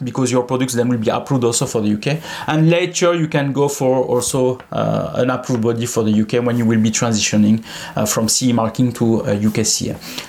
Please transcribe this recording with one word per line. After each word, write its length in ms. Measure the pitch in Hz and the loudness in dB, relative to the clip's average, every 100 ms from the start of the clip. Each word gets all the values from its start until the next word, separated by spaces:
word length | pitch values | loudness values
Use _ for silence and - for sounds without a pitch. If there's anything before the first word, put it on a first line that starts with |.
because 260 | 123 139 127 | -8 -2 0
your 120 | 127 | 0
products 320 | 123 127 127 | 0 -2 -2
then 160 | 120 120 | 0 0
will 80 | 123 | 0
be 100 | 110 | 0
approved 340 | 117 - 135 | -2 -2 0
also 220 | 117 117 | 2 0
for 160 | 135 117 | -2 0
the 80 | 104 | 0
U 80 | 104 | 0
K. 240 | 143 156 - - - | -2 -4 -6 -10 -2
And 220 | 151 160 | 2 4
later 460 | 170 180 180 175 | 4 2 2 2
you 140 | 175 156 | 2 0
can 260 | 160 139 | 0 0
go 140 | 131 143 | 0 0
for 360 | 143 131 131 | 2 2 2
also, 540 | 123 123 110 139 127 127 - | 2 0 0 0 0 0 -6
uh, 420 | - 107 107 95 | -4 -2 -2 -2
an 160 | - 123 | -2 -2
approved 320 | 123 - 123 | -2 -2 0
body 240 | 113 117 117 | 0 0 -2
for 160 | - | 0
the 80 | 107 | 2
U 160 | 107 107 | 2 2
K 120 | 123 | 0
when 180 | 120 120 | 0 0
you 80 | 113 | 2
will 160 | 113 | 4
be 80 | 110 | 2
transitioning, 720 | 110 123 107 - 107 104 113 - - - - | 0 0 0 0 2 4 2 0 -14 -8 -4
uh, 80 | |
from 240 | 107 - 110 | -2 0 0
C 220 | - 127 | 0 2
E 20 | |
marking 400 | 117 113 - 123 | 2 0 0 0
to, 320 | 117 117 110 | 2 2 2
uh, 80 | - | 0
U 180 | 101 107 | 0 0
K 140 | 110 | 0
C 240 | 110 - 107 | -2 -2 -4
A. 100 | 107 - - | -8 -12 -14